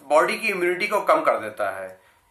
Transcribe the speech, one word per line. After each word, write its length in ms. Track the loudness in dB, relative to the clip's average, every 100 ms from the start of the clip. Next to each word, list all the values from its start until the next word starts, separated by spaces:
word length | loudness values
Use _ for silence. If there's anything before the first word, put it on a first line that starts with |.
| 2
body 300 | 4 4 0
की 100 | -4
immunity 400 | -2 0 -2 -2
को 120 | 0
कम 220 | 2 2
कर 160 | 2 0
देता 320 | -4 -6 -6
है, 300 | -6 -10 -16 _ _ _